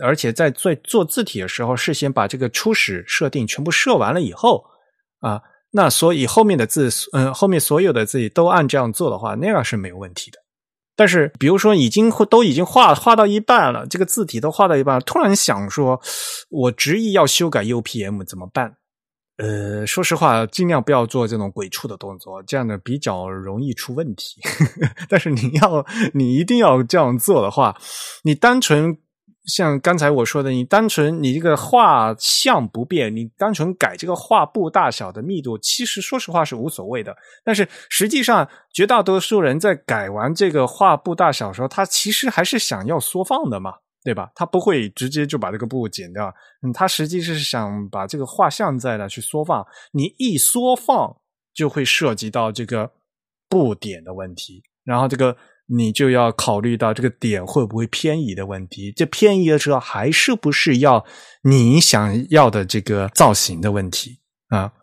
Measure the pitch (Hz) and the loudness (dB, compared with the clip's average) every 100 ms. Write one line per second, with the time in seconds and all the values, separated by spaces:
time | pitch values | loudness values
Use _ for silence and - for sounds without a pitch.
0 | 127 151 120 113 160 139 190 156 - 226 | -2 0 -2 0 0 0 -2 -4 0 0
1 | 156 - 208 107 92 - 120 123 - 147 | 0 -2 -4 -6 -8 -6 -4 -2 -2 -2
2 | 139 131 101 131 123 - 220 214 - 90 | -2 0 -2 -2 -4 -2 -2 0 -2 -4
3 | - - 143 139 110 - 151 - - 196 | -6 -4 -2 -2 -4 -4 -2 0 2 2
4 | 107 165 131 - 233 185 - _ _ _ | 2 0 -2 0 2 2 -2 _ _ _
5 | _ _ 120 104 - _ _ 208 160 - | _ _ -8 -8 -10 _ _ 2 2 4
6 | 165 165 123 - 214 170 110 - 127 - | 2 2 2 4 4 2 0 0 0 -2
7 | - 135 131 127 196 175 - 151 190 120 | -4 0 0 2 2 2 2 2 2 2
8 | 107 135 110 - 170 180 139 143 120 104 | 0 -2 -2 2 4 4 2 0 -2 -2
9 | 160 101 110 104 180 196 117 110 95 90 | -4 -2 -6 -4 -2 0 -2 -4 -8 -12
10 | 95 90 - - _ _ _ _ _ - | -14 -14 -16 -20 _ _ _ _ _ 2
11 | 208 175 143 - 135 190 214 202 120 208 | 4 4 0 0 2 4 4 4 4 4
12 | 226 220 208 233 220 135 180 262 214 147 | 2 4 4 6 6 2 2 6 6 6
13 | 233 226 208 208 214 240 143 117 131 185 | 4 4 4 2 4 4 4 0 -6 -4
14 | 185 - 185 117 147 156 190 147 135 127 | -2 -2 -4 -4 -4 2 2 4 2 0
15 | - 339 214 196 - 104 101 - 131 127 | 0 0 2 2 0 -2 -2 -2 0 0
16 | - - - - - 160 123 120 143 196 | -4 -10 -10 -12 -10 -2 -2 0 0 0
17 | 226 190 143 - 170 131 104 120 110 117 | 2 4 4 2 0 0 -2 -4 -4 -8
18 | 98 101 92 92 92 143 113 - _ _ | -6 -8 -10 -16 -8 -6 -6 -8 _ _
19 | _ _ _ - 107 104 101 104 107 - | _ _ _ -10 -6 -6 -6 -6 -4 -4
20 | 180 160 160 113 113 - 175 151 117 135 | -2 2 2 2 0 -2 0 0 2 0
21 | 113 131 113 113 101 107 95 - 110 98 | 0 -2 -4 -4 -6 -8 -10 -10 -12 -12
22 | 101 92 - 95 95 139 117 101 117 139 | -14 -16 -18 -18 -6 -4 -4 -6 -6 -6
23 | 123 95 92 95 95 101 139 113 - 127 | -4 -6 -6 -10 -8 -6 -6 -8 -8 -8
24 | 160 101 - - - - 147 - 143 - | -8 -10 -14 -12 -10 -2 -2 0 -6 -4
25 | 170 - 165 127 120 147 214 151 - 226 | 0 0 2 -2 0 2 2 2 -4 -4
26 | 214 139 127 131 175 240 196 127 120 180 | -2 0 2 2 2 4 6 4 4 2
27 | 135 123 202 160 101 143 117 95 - - | 2 0 2 2 2 2 0 0 -12 -16
28 | - - 156 147 240 254 247 151 160 160 | -16 -4 -2 4 4 4 4 2 2 -2
29 | _ _ _ _ - - 165 143 175 175 | _ _ _ _ -8 -2 0 0 0 2
30 | 147 143 113 147 135 127 127 202 220 - | 2 2 0 -2 -2 -2 2 2 4 2
31 | 147 165 135 143 165 147 - 247 202 135 | 0 0 -2 0 2 0 2 4 6 4
32 | 110 110 - - 262 196 113 113 127 175 | 2 -2 -2 0 2 0 -2 -6 -4 -2
33 | 113 110 113 - 202 180 165 180 113 - | -2 -4 -10 -4 -2 -2 -4 -2 -2 -2
34 | 170 170 - 220 151 226 160 190 147 - | -6 -6 2 2 2 -2 0 2 0 -2
35 | 95 98 147 190 131 110 - - 240 208 | -10 -10 -8 -6 -6 -6 -4 -4 -4 -6
36 | - 262 196 170 151 123 220 - 95 123 | -6 -8 -2 -2 -2 -4 -8 -8 -8 -8
37 | 104 - _ - - 208 190 - - - | -8 -14 _ -10 -4 -2 -2 -6 -8 -4
38 | 214 277 247 214 143 - _ - 208 240 | -2 0 2 2 2 -6 _ -2 2 2
39 | 185 190 - 214 151 143 202 175 - 110 | 2 0 0 0 2 2 0 -2 -2 -4
40 | 98 104 123 160 196 151 127 - 190 147 | -4 -4 -4 0 0 2 -2 2 2 2
41 | 180 170 170 131 104 95 131 - 196 - | -2 0 0 0 -6 -6 -6 -4 -4 -2
42 | 202 214 262 - 180 240 - 104 101 160 | -2 -2 -2 0 0 -2 -4 -6 -4 -4
43 | - 180 185 277 269 101 95 - _ _ | -4 -6 -4 -2 -2 -6 -8 -14 _ _
44 | 131 101 90 - 170 185 202 151 104 - | -8 -6 -8 -8 -2 0 2 0 -2 -6
45 | 127 151 147 147 95 107 120 131 110 - | -6 -4 -4 -4 -6 -6 -6 -6 -6 -8
46 | 87 95 101 - _ _ 131 117 185 - | -12 -8 -10 -10 _ _ -8 -2 -2 0
47 | 156 180 170 156 143 120 107 104 101 101 | -4 -4 -4 -4 -4 -4 -4 -6 -8 -8
48 | 98 151 131 - 170 - 196 131 123 107 | -8 -8 -8 0 0 0 -4 -2 -4 -6
49 | 98 - - 151 156 131 95 - - 143 | -8 -12 -8 -6 -2 -4 -4 -16 -8 -4
50 | 147 - 254 151 - 240 247 254 - 240 | -4 -4 -2 0 0 0 0 0 0 0
51 | 113 - _ _ _ - 151 151 127 - | -2 -8 _ _ _ -6 -4 -2 -2 0
52 | 147 110 110 120 113 104 113 117 113 _ | 0 -2 -4 -4 -4 -4 -6 -6 -6 _
53 | _ _ _ _ _ 185 131 101 107 90 | _ _ _ _ _ 0 2 -2 -8 -12
54 | 82 92 92 87 - 92 _ _ - 120 | -14 -14 -12 -14 -18 -20 _ _ -4 0
55 | 131 135 131 117 _ _ - 120 110 107 | 0 0 0 -2 _ _ -6 -2 0 2
56 | 135 123 120 - - 104 117 113 113 110 | 2 4 2 0 -2 0 -2 0 -2 0
57 | 123 - 113 101 90 151 110 110 117 - | -4 -2 -4 -4 -2 -2 -2 -4 -6 -2
58 | 160 156 131 92 98 95 92 - 101 - | -2 -2 -4 -6 -8 -10 -12 -12 -12 -4
59 | 160 - 208 196 165 151 147 135 - 104 | -4 4 4 4 4 2 2 -2 -2 -4
60 | 120 160 - 240 147 143 170 127 143 117 | 0 0 0 0 0 0 2 4 6 4
61 | - - - - 139 135 117 151 - 107 | 2 -14 -20 -2 4 6 6 6 4 4
62 | 104 107 135 156 127 104 95 110 95 101 | 2 -2 2 6 6 4 -2 -4 -2 -2
63 | 98 - 147 101 - 85 104 101 92 - | -2 4 4 4 -2 -2 -2 -2 -4 -8
64 | - 127 _ _ _ 110 101 - | -10 -16 _ _ _ -4 -4 -10